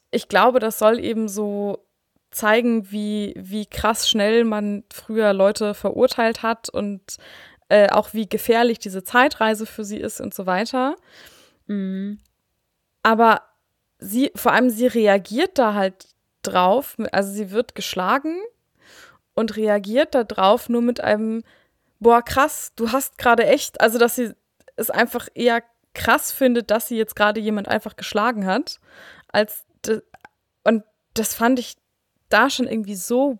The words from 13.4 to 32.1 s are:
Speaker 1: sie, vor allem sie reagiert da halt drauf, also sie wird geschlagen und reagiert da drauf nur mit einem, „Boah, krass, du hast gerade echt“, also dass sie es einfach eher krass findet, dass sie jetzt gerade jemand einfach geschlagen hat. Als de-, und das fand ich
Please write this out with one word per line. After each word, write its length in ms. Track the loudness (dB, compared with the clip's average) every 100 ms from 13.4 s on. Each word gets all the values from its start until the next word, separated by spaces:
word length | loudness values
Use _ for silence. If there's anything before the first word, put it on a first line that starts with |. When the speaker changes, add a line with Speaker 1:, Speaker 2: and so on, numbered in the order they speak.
| -2 _ _ _ _ -18
Speaker 1:
sie, 320 | -6 -2 -2
vor 180 | 0 2
allem 180 | 4 2
sie 160 | 2 0
reagiert 720 | 2 4 2 0 -2 -2 0
da 160 | 0
halt 320 | 0 -2 -4 _ _ _ _
drauf, 540 | -4 2 4 2 0 -8 -4
also 200 | -2 -2
sie 180 | -4 -6
wird 240 | -4 -4
geschlagen 640 | -6 -8 -4 0 0 -2 -8 -10 _ _ _ _ -20 -20 _ _
und 220 | -4 -4 -2
reagiert 580 | -2 -2 0 0 0
da 100 | 0
drauf 440 | -2 2 2 2 0
nur 140 | -2
mit 180 | 0 -2
einem, 420 | 0 -2 -2 -6 -10 _ _ _ _ 0
„Boah, 220 | 4 4
krass, 500 | 4 0 0 -2 -12 -6
du 160 | -2
hast 260 | -2 -4 -2
gerade 280 | 2 4 4
echt“, 340 | 2 0 0
also 180 | 2 4
dass 180 | 2 0
sie 180 | -6 -8 _ _ _ -8
es 140 | -4
einfach 380 | 0 0 -2 -8
eher 280 | -2 0 0 -4 _ _
krass 360 | -6 0 0 0
findet, 400 | 0 2 2 0
dass 180 | -2 -2
sie 80 | -4
jetzt 200 | -4 0
gerade 240 | 0 0
jemand 280 | -2 -4 -2
einfach 280 | -4 -4 -14
geschlagen 500 | -6 -2 -2 -2 -2
hat. 320 | -2 -4 -12 _ -20 -20 -20 _
Als 360 | -2 -2 -6 -20 _ -6
de-, 160 | -6 -6 -20 -20 _ _ _
und 200 | 0 0 -2 _ _
das 200 | -6 -6
fand 240 | 0 0 0
ich 180 | -2 -14 _ _ _